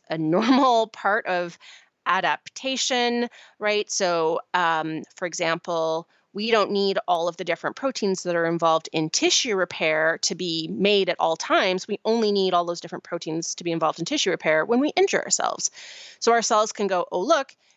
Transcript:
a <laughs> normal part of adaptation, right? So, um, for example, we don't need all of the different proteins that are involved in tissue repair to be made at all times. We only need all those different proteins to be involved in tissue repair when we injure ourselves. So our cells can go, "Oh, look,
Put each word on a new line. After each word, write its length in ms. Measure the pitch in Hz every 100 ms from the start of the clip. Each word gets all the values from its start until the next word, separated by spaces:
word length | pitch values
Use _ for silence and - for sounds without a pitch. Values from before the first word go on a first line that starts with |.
| -
a 80 | 160
<laughs> 0 |
normal 720 | 156 180 226 262 262 226 220
part 380 | - 196 220 -
of 320 | 180 175 - - - _ _ -
adaptation, 1200 | 185 170 - - - 269 262 - 247 240 240 240 - - _
right? 300 | 208 208 -
So, 520 | - 185 170 160 170 -
um, 500 | 180 170 160 160 160 - -
for 100 | 180
example, 840 | - 165 165 - 170 160 160 165 _ _
we 180 | 196 226
don't 200 | 226 190
need 280 | 202 196 185 -
all 200 | 170 175
of 100 | 175
the 60 |
different 320 | 175 165 156 -
proteins 480 | 269 - 202 190
that 120 | 180 170
are 100 | 165
involved 440 | 170 165 160 -
in 180 | 165 160
tissue 460 | - 349 - 262 190
repair 640 | 175 - 160 156 160 165
to 120 | - 175
be 320 | 180 165 160
made 380 | 208 196 202 180
at 60 | -
all 160 | 165 160
times. 520 | - 320 202 185 -
We 120 | 208 220
only 260 | 233 214
need 220 | 202 185
all 120 | 175 170
those 160 | 170
different 220 | 165 180
proteins 520 | - 170 165 160 165 -
to 80 |
be 80 | 170
involved 280 | 165 156 160
in 60 | 165
tissue 240 | 294 196
repair 360 | 165 165 156 156
when 140 | 240
we 100 | 294
injure 340 | 370 381 -
ourselves. 480 | - - - - - - - - - -
So 120 | 233
our 120 | 233
cells 280 | 220 220 214
can 160 | - 196
go, 200 | 180 -
"Oh, 100 | 180
look, 340 | 233 311 262 - _